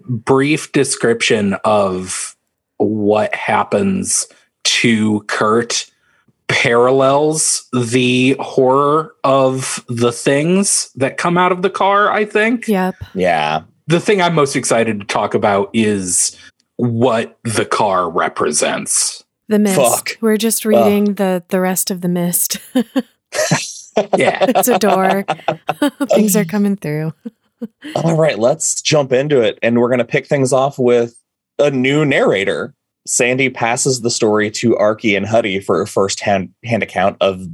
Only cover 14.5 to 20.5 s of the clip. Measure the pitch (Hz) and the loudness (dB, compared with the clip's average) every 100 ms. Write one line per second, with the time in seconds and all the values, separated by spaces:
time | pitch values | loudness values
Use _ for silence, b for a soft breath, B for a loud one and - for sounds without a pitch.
14.5 | 143 120 120 113 104 101 - 104 - 107 | 0 0 0 0 -2 -4 -2 -2 0 0
15.5 | 101 101 113 107 101 92 87 - - B | 0 0 0 0 0 -2 -2 -4 -6 B
16.5 | _ _ - 123 117 127 113 110 - 117 | _ _ -4 -4 0 2 2 -2 -8 -6
17.5 | 110 104 - 107 92 90 85 82 - 82 | -4 -2 -2 0 0 -2 -2 -4 -2 -2
18.5 | 76 - - - - - - - _ - | -2 -2 -4 -4 -4 -4 -6 -18 _ -2
19.5 | 208 208 185 120 - - - 226 214 226 | 0 2 2 2 0 -6 -4 0 0 0